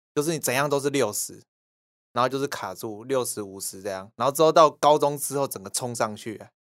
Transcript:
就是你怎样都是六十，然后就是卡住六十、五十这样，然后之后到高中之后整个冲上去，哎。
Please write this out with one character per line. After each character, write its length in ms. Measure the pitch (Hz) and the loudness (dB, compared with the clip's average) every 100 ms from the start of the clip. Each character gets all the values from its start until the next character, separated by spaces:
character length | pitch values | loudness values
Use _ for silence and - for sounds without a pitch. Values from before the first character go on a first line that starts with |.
| _ - | _ -2
就 80 | |
是 80 | 147 | -2
你 80 | 156 | -2
怎 160 | - 127 | 0 0
样 120 | 147 | 2
都 120 | 143 | 0
是 100 | 135 | 0
六 240 | 139 113 | 0 0
十， 300 | 104 - 98 - _ _ _ _ _ _ | -2 -8 -10 -20 _ _ _ _ _ _
然 100 | 120 | 0
后 40 | 127 | 0
就 120 | 135 | 0
是 80 | 139 | -4
卡 260 | - - | -6 -8
住 300 | - 117 104 | -8 -10 -10
六 200 | 120 135 | -4 -2
十、 200 | 120 - | -2 -6
五 160 | 101 98 | -10 -10
十 220 | - 98 | -12 -10
这 60 | 98 | -8
样， 180 | 95 101 - | -8 -10 -2
然 100 | 123 | -2
后 60 | |
之 100 | 139 | 4
后 100 | 160 | 6
到 200 | 160 156 | 8 6
高 260 | 147 147 151 | 6 4 6
中 180 | 143 143 | 4 0
之 220 | - 139 | -4 -2
后 100 | 139 | -2
整 140 | - | -4
个 80 | 98 | -8
冲 240 | - 123 | -6 -6
上 220 | 117 113 104 | -2 -4 -4
去， 220 | - 101 | -12 -12
哎。 120 | 98 _ _ | -16 _ _